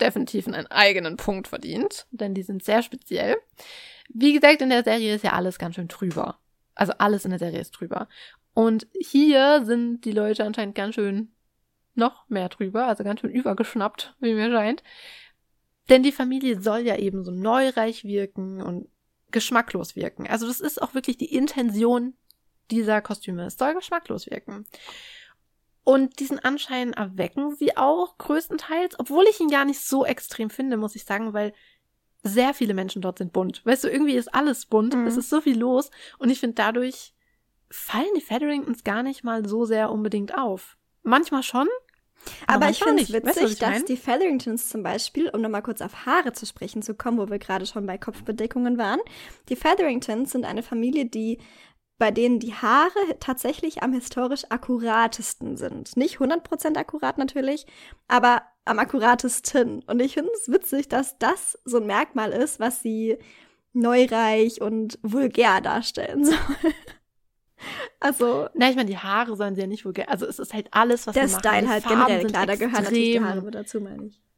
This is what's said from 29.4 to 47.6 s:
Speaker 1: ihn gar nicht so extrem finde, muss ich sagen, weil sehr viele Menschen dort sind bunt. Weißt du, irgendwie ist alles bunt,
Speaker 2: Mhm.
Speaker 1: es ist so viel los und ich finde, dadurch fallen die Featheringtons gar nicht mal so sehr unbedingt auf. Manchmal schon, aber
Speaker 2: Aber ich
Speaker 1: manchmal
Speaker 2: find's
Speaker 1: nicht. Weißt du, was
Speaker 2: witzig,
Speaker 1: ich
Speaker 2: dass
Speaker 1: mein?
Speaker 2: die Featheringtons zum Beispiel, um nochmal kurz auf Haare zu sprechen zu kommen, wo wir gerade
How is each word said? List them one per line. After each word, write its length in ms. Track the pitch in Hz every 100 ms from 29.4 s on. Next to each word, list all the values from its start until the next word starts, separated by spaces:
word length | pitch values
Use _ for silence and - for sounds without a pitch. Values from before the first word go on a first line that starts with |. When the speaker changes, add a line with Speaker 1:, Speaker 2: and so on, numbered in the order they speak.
Speaker 1:
ihn 80 | 320
gar 160 | 285
nicht 160 | 277 269
so 240 | - 269
extrem 460 | - 240 - - 220
finde, 260 | - 269 233
muss 180 | 214
ich 100 | -
sagen, 280 | - 202 226
weil 200 | 208 208 - _ _ _ _ _ _
sehr 300 | 208 208 254
viele 220 | 277 220
Menschen 260 | 190 190 202
dort 160 | 185 180
sind 140 | 180
bunt. 320 | 190 185 -
Weißt 200 | - 262
du, 40 | -
irgendwie 260 | 277 294
ist 180 | 254 240
alles 320 | 247 294 240 -
bunt, 280 | 214 226
Speaker 2:
Mhm. 120 | 262 233
Speaker 1:
es 100 | 240
ist 140 | -
so 100 | 302
viel 180 | 311 233
los 320 | 240 254 277 - - -
und 100 | 247
ich 80 | 262
finde, 160 | 240
dadurch 600 | 226 208 233 254 - - _ _ _ _ _ _
fallen 420 | - - 214 359 370
die 40 |
Featheringtons 640 | - 233 294 294 277 233
gar 180 | - 208
nicht 220 | 262 269
mal 220 | 233 226 208
so 160 | 220
sehr 260 | 226 220 214
unbedingt 460 | 214 208 208 202 -
auf. 400 | 247 185 - _ _ _
Manchmal 400 | 220 254 339 277
schon, 240 | 254 247 311 508 - _ _ _ - - -
aber 100 | 269 302
Speaker 2:
Aber 40 |
ich 100 | 226
Speaker 1:
manchmal 120 | 415 370
Speaker 2:
find's 120 | 220
Speaker 1:
nicht. 140 | 220
Weißt 0 |
du, 40 | 240
was 80 | 339 254
Speaker 2:
witzig, 20 |
Speaker 1:
ich 40 | 214
Speaker 2:
dass 120 | 233
Speaker 1:
mein? 140 | 208 339
Speaker 2:
die 100 | 247
Featheringtons 720 | - 254 370 269 240 226 -
zum 140 | 220
Beispiel, 480 | 180 196 - - 330
um 100 | 220
nochmal 220 | 226 208
kurz 180 | 226 214
auf 240 | - -
Haare 300 | - 330 285
zu 100 | -
sprechen 380 | - - 196 220
zu 120 | 214
kommen, 220 | 208 240 233
wo 120 | 202
wir 80 | 202
gerade 260 | - 190